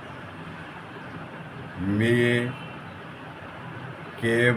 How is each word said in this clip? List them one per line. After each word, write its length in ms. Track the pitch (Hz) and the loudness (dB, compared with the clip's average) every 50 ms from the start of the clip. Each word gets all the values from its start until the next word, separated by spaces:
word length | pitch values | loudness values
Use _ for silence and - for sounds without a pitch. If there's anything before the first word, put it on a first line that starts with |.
| - - - - - - - - - - - - - - - - - - - - - - - - - - - - - - - - - - - 90 | -12 -12 -10 -10 -10 -10 -10 -10 -10 -10 -10 -10 -10 -10 -12 -12 -12 -12 -12 -12 -10 -10 -10 -10 -10 -10 -10 -10 -10 -10 -10 -10 -10 -8 -6 -2
মেয়েকে 2750 | 92 98 101 104 110 117 120 120 120 120 120 120 120 127 127 - - - - - - - - - - - - - - - - - - - - - - - - - - - - - - - - - 117 113 117 117 120 123 117 | 0 2 4 6 6 8 8 8 8 6 6 4 4 2 -2 -4 -8 -10 -10 -10 -10 -12 -12 -12 -12 -12 -12 -12 -12 -12 -12 -12 -12 -12 -10 -10 -10 -10 -10 -10 -10 -10 -10 -10 -10 -12 -6 0 2 4 6 8 8 8 6